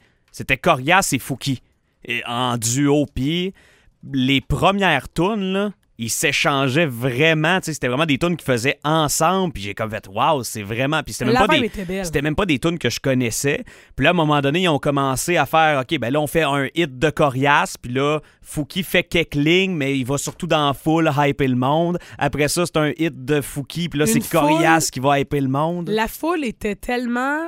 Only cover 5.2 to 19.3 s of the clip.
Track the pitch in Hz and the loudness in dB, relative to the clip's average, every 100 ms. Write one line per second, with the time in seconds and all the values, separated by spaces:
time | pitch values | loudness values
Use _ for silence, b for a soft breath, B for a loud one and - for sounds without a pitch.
5.2 | 180 220 190 190 208 - _ - 117 - | 0 0 -2 -2 -2 -6 _ -10 -6 -2
6.2 | 156 135 165 139 135 135 165 117 127 120 | 0 0 2 2 2 2 0 0 -2 2
7.2 | 160 156 156 185 160 151 131 127 160 135 | 2 2 2 0 -2 -4 -2 0 0 0
8.2 | 175 170 - 123 127 - 147 160 147 - | 0 -2 0 0 0 -2 0 2 2 2
9.2 | 160 190 185 107 101 101 110 107 95 98 | 2 2 -2 -4 -8 -6 -6 -6 -8 -2
10.2 | 139 147 113 113 101 113 135 156 - 110 | 0 0 -2 -8 -6 -4 -2 -2 -4 -4
11.2 | 123 - - 311 233 208 180 190 180 147 | 0 2 4 2 0 -4 -6 -6 -4 -2
12.2 | 147 151 202 139 165 170 120 - 139 131 | -2 0 0 0 0 -2 -2 -2 0 0
13.2 | 120 - 139 160 B B B - 139 180 | 0 -2 -2 -2 B B B 0 2 4
14.2 | 151 147 139 160 185 143 151 139 139 131 | 4 2 2 2 2 2 0 0 0 -2
15.2 | - 175 143 160 156 147 123 156 113 143 | 0 0 2 2 2 2 0 -2 0 -2
16.2 | 151 165 151 139 135 - - 127 151 - | 0 0 0 0 -2 -2 -2 0 -2 2
17.2 | 151 127 139 147 185 - 123 123 147 151 | 0 4 4 4 4 -4 -6 -2 0 -2
18.2 | b b - - 143 185 180 180 170 175 | b b -12 -8 -6 -6 -2 0 0 -2
19.2 | 156 | -2